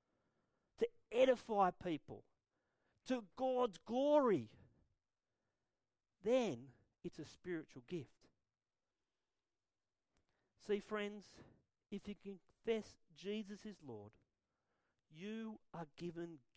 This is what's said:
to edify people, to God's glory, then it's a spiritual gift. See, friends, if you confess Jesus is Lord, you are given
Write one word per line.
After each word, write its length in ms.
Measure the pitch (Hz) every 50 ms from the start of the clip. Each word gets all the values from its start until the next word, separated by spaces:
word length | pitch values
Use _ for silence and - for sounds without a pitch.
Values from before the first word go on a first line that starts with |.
| _ _ _ _ _ _ _ _ _ _ _ _ _ _ _ -
to 80 | 226 233 - - _ -
edify 600 | 214 233 262 262 247 220 - - 220 202 196 180 175 - -
people, 400 | 185 165 139 - - 117 101 - _ _ _ _ _ _ _ _ _ _ _ _ _ _ _ - -
to 160 | 262 247 214 175 - -
God's 400 | 262 262 254 247 247 233 175 - -
glory, 640 | - 226 254 277 294 294 302 269 240 196 143 113 107 - - - - _ _ _ _ _ _ _ _ _ _ _ _ _ _ _ _ _ _ _ _ _ _ _ _ _ _ _ _ _ _ -
then 340 | 202 247 262 240 202 135 117 127 139 - _ _ _ _ _ -
it's 160 | 175 - -
a 60 | 151
spiritual 580 | - - - - 180 175 160 151 - - 135 120 -
gift. 220 | 180 170 123 - _ _ _ - _ _ _ _ _ _ _ _ _ _ _ _ _ _ _ _ _ _ _ _ _ _ _ _ _ _ _ _ _ _ _ _ _ _ _ _ _ _ _ _ _ _ _ _ _ _ - -
See, 120 | 214 214
friends, 460 | - - 214 208 208 202 208 208 185 - - - - - - _ _ _ _ _ _ -
if 160 | 208 202 - 208
you 80 | 202
confess 840 | - - 196 196 180 _ _ - _ - 226 226 220 202 - - _ _ _ 165
Jesus 500 | 143 170 196 214 220 214 190 208 190 -
is 100 | 214 196 - 156
Lord, 260 | 135 117 104 101 104 - - _ _ _ _ _ _ _ _ _ _ _ _ _ _ _ _ _ _ 156
you 440 | 156 185 208 220 226 226 220 214 - _ _ -
are 140 | 170 170 151 _ -
given 420 | 170 175 165 170 170 170 165 143 _ _ _